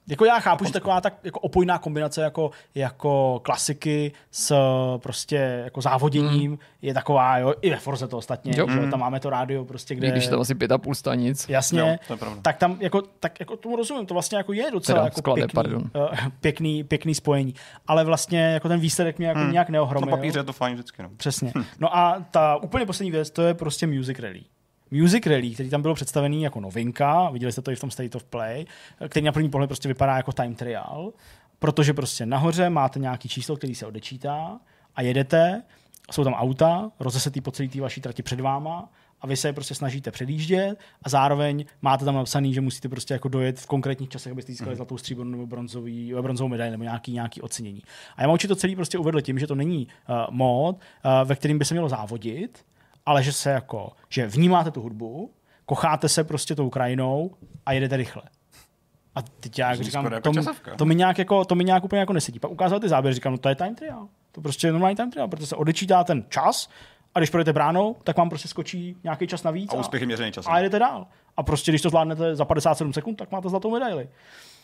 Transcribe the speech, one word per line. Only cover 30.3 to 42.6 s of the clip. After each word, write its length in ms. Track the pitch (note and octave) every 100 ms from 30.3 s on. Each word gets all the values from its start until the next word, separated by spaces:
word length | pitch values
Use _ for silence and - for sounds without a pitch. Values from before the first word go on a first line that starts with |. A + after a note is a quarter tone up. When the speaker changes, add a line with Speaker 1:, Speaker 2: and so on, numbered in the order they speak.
Speaker 1:
time 240 | - A#2+ A2
trial, 560 | B2 A2 - D3 F#3+ - - - _ -
protože 340 | D3+ D3 D3
prostě 320 | D3 B2+ - A2+
nahoře 440 | C3+ D#3+ E3 F3
máte 300 | D#3+ C3 D3
nějaký 300 | C3 B2 A#2+
číslo, 260 | - - -
který 200 | C3 A2+
se 100 | A2
odečítá 760 | G#2+ - B2+ C#3 D3 E3 A#3 _ _ _ -
a 60 |
jedete, 600 | B2+ B2+ C3+ E3 E3+ G3+ - _ _ - -
jsou 120 | -
tam 100 | C3
auta, 580 | A#2 B2 C3 D#3+ E3+ A3 -
rozesetý 420 | B2+ B2+ C#3+ C3+
po 100 | C3+
celý 180 | - C3+
té 120 | C3+
vaší 200 | C3+ -
trati 220 | B2+ A#2+
před 160 | - B2
váma, 500 | C3 C#3 D#3 E3+ - _ _ -
A 60 | C3+
vy 100 | C3
se 160 | D3+
prostě 220 | C#3+ C3+ C#3
snažíte 360 | C3+ C3+ A#2+
předjíždět 680 | - B2+ D#3 D#3 F#3 G3 G#3 - _
a 60 | C3
zároveň 560 | C#3 C#3 C#3+ D3 C#3+ D3 -
máte 240 | C#3 C3+ C#3
tam 100 | C#3
napsaný, 380 | B2 C#3+ C3+
že 80 | C3